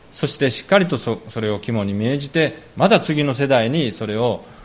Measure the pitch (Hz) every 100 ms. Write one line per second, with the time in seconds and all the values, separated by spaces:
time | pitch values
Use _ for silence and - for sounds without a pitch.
0 | - - 143 - 135 - - 196 175 135
1 | - 110 - - 107 104 - 113 101 101
2 | 113 143 139 165 151 - - - 185 208
3 | - 151 143 123 139 127 113 156 123 98
4 | 107 107 120 98 - -